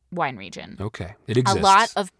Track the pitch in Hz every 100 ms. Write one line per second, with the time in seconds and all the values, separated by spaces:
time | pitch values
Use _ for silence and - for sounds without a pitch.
0 | _ 175 147 123 95 - 82 - 104 -
1 | 87 - - 123 127 196 190 196 226 -
2 | 190